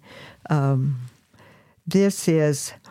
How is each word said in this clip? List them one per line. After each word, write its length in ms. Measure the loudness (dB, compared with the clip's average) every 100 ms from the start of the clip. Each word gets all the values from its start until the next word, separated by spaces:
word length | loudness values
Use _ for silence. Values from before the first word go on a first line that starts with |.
| -6 -20 -20 -14 -4
Um, 500 | 0 2 0 0 -4 -8 -18 _ _ -20 -20 _ _ -2
this 420 | 2 2 0 0
is, 440 | 2 2 0 -6 -14 -20